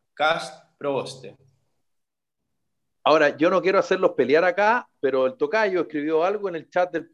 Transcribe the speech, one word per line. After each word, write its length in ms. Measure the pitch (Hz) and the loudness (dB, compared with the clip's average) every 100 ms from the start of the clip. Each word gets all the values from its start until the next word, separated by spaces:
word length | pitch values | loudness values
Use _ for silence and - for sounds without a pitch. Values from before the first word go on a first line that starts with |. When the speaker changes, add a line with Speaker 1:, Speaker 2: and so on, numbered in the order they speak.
| _ | _
Speaker 1:
Cast, 500 | - 151 165 - - _ - | -2 0 0 -6 -16 _ -10
Proboste. 580 | 143 131 123 - 98 - _ _ _ _ _ _ _ _ _ _ _ _ _ _ _ _ | -6 -4 -6 -12 -18 -20 _ _ _ _ _ _ _ _ _ _ _ _ _ _ _ _
Speaker 2:
Ahora, 320 | - 156 147 135 | 2 4 2 2
yo 140 | 165 | 0
no 120 | 190 | 2
quiero 160 | 170 190 | 2 2
hacerlos 340 | - 185 180 - | 2 0 0 0
pelear 260 | 120 151 | 2 2
acá, 440 | 180 180 202 240 - _ | 2 2 2 0 -4 _
pero 280 | - 131 131 | -2 0 0
el 80 | - | -2
Tocayo 460 | 147 214 214 180 | -2 0 0 -2
escribió 420 | 151 151 147 160 | -4 -6 -2 0
algo 240 | 180 208 196 | 0 -2 -6
en 80 | 165 | -8
el 120 | 139 | -6
chat 220 | 180 180 | -2 -2
del, 160 | 165 - | -4 -10